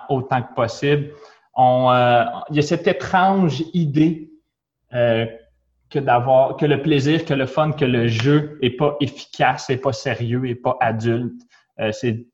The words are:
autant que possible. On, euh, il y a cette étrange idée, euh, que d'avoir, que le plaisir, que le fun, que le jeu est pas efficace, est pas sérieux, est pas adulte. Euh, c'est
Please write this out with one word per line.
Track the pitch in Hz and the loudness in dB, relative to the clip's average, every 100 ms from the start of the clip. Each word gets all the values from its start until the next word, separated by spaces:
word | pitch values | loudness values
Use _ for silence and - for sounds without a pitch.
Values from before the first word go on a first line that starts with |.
| - | -4
autant | 135 123 131 | -4 -2 -4
que | 117 | -4
possible. | - 117 - 139 147 143 - - _ _ - | -4 -4 -2 0 0 -2 -12 -20 _ _ 2
On, | 127 127 127 | 4 4 4
euh, | 123 123 120 117 117 - | 4 4 4 2 -4 -4
il | 151 | -2
y | |
a | |
cette | 147 170 202 | 0 0 0
étrange | - - 185 190 196 175 131 160 | -2 0 2 2 4 2 0 -4
idée, | 180 156 143 160 165 - - _ _ _ _ _ | -2 0 2 2 0 -10 -20 _ _ _ _ _
euh, | 123 120 113 113 - _ _ _ _ _ | -2 0 2 -2 -8 _ _ _ _ _
que | 147 | -4
d'avoir, | 135 123 123 131 131 - | 0 2 4 4 4 2
que | 147 | 0
le | - | 0
plaisir, | 156 147 135 160 | 2 0 2 0
que | - | 0
le | 139 131 | -2 -2
fun, | - 156 | -2 -2
que | 147 131 | 0 0
le | 123 117 | 2 0
jeu | 110 131 151 147 - | 0 2 2 0 -4
est | 127 - | -4 0
pas | 147 - | -2 0
efficace, | 139 - - - 135 135 - | -4 -6 -12 -2 0 0 -2
est | 127 | -4
pas | 139 | -2
sérieux, | 123 139 110 117 123 127 | -4 -4 -4 -2 -2 -4
est | |
pas | 120 131 123 | -4 -4 -2
adulte. | 120 113 117 123 123 - _ _ _ - | -2 0 0 -2 -2 -10 _ _ _ -6
Euh, | 110 | -4
c'est | 107 127 113 120 | -2 -4 -4 -8